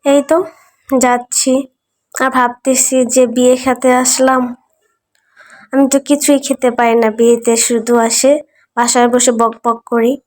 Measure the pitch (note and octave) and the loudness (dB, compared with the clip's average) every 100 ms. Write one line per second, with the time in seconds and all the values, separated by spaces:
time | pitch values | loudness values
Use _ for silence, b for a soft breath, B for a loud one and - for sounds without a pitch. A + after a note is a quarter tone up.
0 | C#4 C#4+ C#4 E4 G4 B B B - C4+ | 2 0 2 -2 -2 B B B -4 0
1 | B3 B3 A#3+ - C4+ C4 C4 _ _ _ | 0 0 -4 -4 -2 -2 -4 _ _ _
2 | _ - C4 B3+ B3 A#3+ C4+ B3+ - B3+ | _ -6 -2 0 -2 -2 -2 -2 0 0
3 | B3 B3+ B3 A#3 B3 B3+ C4 B3 B3+ B3 | 0 2 0 2 2 2 0 -2 0 0
4 | B3 - C4 C4 B3 B3 _ _ _ _ | 0 0 2 0 -2 -10 _ _ _ _
5 | _ _ b b b b b C4+ C4+ C#4 | _ _ b b b b b 0 0 0
6 | C#4 D4 - C#4 C#4 C4 B3+ B3 A#3 A#3 | 0 -2 2 0 0 -4 -2 0 0 2
7 | A3+ G#3+ A#3 A#3 A#3 A3+ - A#3 A3+ A#3+ | 0 2 2 2 0 -2 0 -2 0 0
8 | A3+ A#3 C4+ D4+ - _ _ - A#3+ B3+ | 0 0 0 0 -4 _ _ -4 -2 2
9 | A#3+ B3 B3 A3+ A3+ A3 A#3+ A3+ - A#3+ | 2 2 0 0 -2 -2 -6 -6 -4 -2
10 | A#3 C#4 | -2 -2